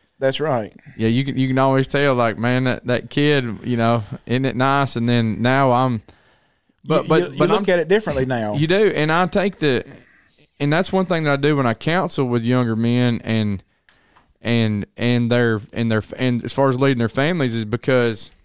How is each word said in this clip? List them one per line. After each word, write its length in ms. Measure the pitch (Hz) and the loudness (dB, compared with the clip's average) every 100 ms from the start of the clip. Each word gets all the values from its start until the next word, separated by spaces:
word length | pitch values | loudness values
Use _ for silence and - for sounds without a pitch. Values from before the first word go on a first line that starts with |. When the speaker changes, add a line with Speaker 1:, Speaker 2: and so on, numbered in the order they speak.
| _ - | _ -4
Speaker 1:
That's 200 | 135 131 | -2 -2
right. 340 | 151 123 104 - - - | -2 -2 -4 -12 -16 -4
Speaker 2:
Yeah, 100 | 113 | 0
you 140 | 120 | 0
can, 140 | 139 123 | 0 -2
you 100 | 131 | 0
can 120 | 131 | 2
always 280 | 135 135 131 | 2 2 0
tell, 280 | 143 143 123 | 0 2 2
like, 220 | 117 104 | 0 0
man, 240 | 117 127 127 | 0 0 0
that, 220 | - 123 | -2 -2
that 220 | 123 120 | -4 -2
kid, 480 | - 147 143 123 92 | 0 2 2 -2 -6
you 140 | - 117 | -4 0
know, 260 | 117 117 104 - - | 2 0 -2 -10 -4
isn't 200 | 123 135 | -2 -2
it 100 | 120 | 0
nice? 380 | 135 139 135 120 | 0 0 0 -2
And 100 | 117 | 0
then 340 | 120 113 104 | 2 0 0
now 280 | 120 131 135 | 0 2 4
I'm, 300 | 123 131 113 - - _ _ _ _ _ _ | 2 2 -2 -8 -20 _ _ _ _ _ _
but, 200 | - 156 | -2 -2
Speaker 1:
You, 60 | - | 2
Speaker 2:
but, 120 | 160 | 0
Speaker 1:
you, 80 | 175 | 0
you 80 | 135 | 0
Speaker 2:
but 120 | 151 | 0
Speaker 1:
look 100 | 202 202 | 2 2
Speaker 2:
I'm 40 | |
Speaker 1:
at 60 | 175 | 0
it 80 | 160 | 2
differently 380 | 202 208 139 131 | 0 0 -4 -2
now. 300 | 123 107 107 | -2 -2 -2
Speaker 2:
You 120 | 156 | 0
do, 240 | 190 208 | 2 2
and 160 | 143 156 | 2 0
I 140 | 160 180 | 2 0
take 320 | 208 196 - | 0 -2 0
the, 260 | 151 120 - 135 - _ _ _ _ - | 0 0 -2 -14 -20 _ _ _ _ -4
and 140 | 143 | 0
that's 180 | 160 190 | 0 0
one 140 | 190 175 | 0 0
thing 180 | 170 | 0
that 80 | 151 | 0
I 20 | 139 | 2
do 180 | 147 147 | 2 2
when 100 | 123 | 0
I 80 | 110 | -2
counsel 500 | 151 170 156 - 127 | -2 -2 -2 -2 -2
with 180 | 120 | 0
younger 320 | 113 127 120 110 | 0 2 0 0
men 460 | 117 123 123 117 | 0 2 2 0
and, 400 | - 110 107 95 - _ _ _ _ _ _ _ | -2 -2 0 -4 -8 _ _ _ _ _ _ _
and, 440 | 110 117 110 104 - - | -2 0 0 -2 -6 -4
and 320 | 120 120 117 | 0 0 2
their, 300 | 120 120 110 104 | 2 2 0 -4
and 160 | - 117 | -4 -2
their, 100 | 110 - - | -2 -4 -4
and 260 | 127 120 | -2 -2
as 80 | - | -2
far 180 | - 139 | 0 0
as 100 | 127 | 2
leading 180 | 139 127 | 0 2
their 100 | 117 | -2
families 460 | - 147 175 131 113 | 0 -2 0 -2 -2
is 80 | 107 | -4
because 640 | 117 - 127 120 107 - _ | -4 0 2 2 -2 -10 _